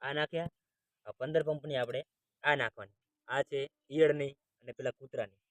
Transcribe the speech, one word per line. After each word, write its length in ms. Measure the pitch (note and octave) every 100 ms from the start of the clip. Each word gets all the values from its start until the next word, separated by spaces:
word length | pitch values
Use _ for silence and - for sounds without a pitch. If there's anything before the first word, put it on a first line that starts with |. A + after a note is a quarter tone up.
આ 120 | C3
નાખ્યા, 380 | D3 D3+ E3+ E3+ - _ _ _ _ G#2+
આ 60 |
પંદર 300 | - C3 D#3
પંપની 340 | D3+ D3+ D3 C3+
આપણે 260 | A#2+ B2+ - _ _ _
આ 100 | C#3
નાખવાની. 440 | C#3+ A#2 - G2+ _ _ _ -
આ 140 | C3
છે 180 | C#3 C#3 C#3 _ -
ઈયળની 420 | C#3 D#3 D3 C#3 C#3 _ _
અને 120 | A#2+
પેલા 180 | B2 C3
કૂતરાની. 500 | - C3+ C3+ G#2 F#2+ _